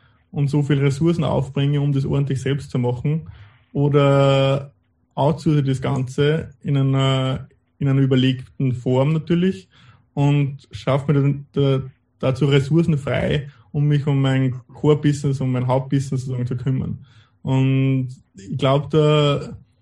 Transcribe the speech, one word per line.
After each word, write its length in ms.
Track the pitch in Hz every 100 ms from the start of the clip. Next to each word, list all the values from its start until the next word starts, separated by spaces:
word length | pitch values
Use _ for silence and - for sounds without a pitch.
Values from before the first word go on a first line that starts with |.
| _ _ _
und 180 | 151 143
so 140 | 147
viel 160 | 143 143
Ressourcen 440 | 139 135 165 175
aufbringe, 580 | 147 135 135 - 139 147
um 120 | 143
das 120 | 139 139
ordentlich 360 | 143 135 131
selbst 300 | 131 143 -
zu 80 | 131
machen? 500 | 123 123 147 160 - - - _ _
Oder 1000 | 143 143 143 139 139 139 135 135 139 - _ _ _ _ -
outsource 440 | 139 160 165 151
ich 60 | 135
das 160 | 131
Ganze 720 | 131 135 127 - 147 160 - -
in 160 | - 139
einer, 680 | 135 135 135 131 131 131 - _ _ -
in 100 | 139
einer 140 | 135
überlegten 720 | 135 131 131 127 - - 135
Form 400 | 120 127 127 139
natürlich 560 | 160 156 175 185 190 - _ - - _
und 540 | - 143 143 139 139 -
schaffe 400 | - - 139 139
mir 80 | 143
dann 260 | 139 139 -
da-, 280 | - 139 135 135 - _ -
dazu 260 | 131 131 143
Ressourcen 520 | 143 135 160 170 147
frei, 520 | 131 123 127 147 - - _
um 140 | 156 147
mich 200 | 147 143
um 140 | 139
mein 320 | 135 131 131 123 -
Core-Business, 680 | - 151 151 147 143 147 135
um 100 | 131
mein 160 | 127 123
Hauptbusiness 540 | 131 139 139 135 131 127
sozusagen 220 | 127 120
zu 100 | 120
kümmern. 480 | 139 131 - 107 - - _ _
Und 680 | - 131 131 135 135 135 127 127 _ -
ich 220 | - 131
glaub, 320 | 139 143 147
da, 680 | 156 151 151 147 139 - - - _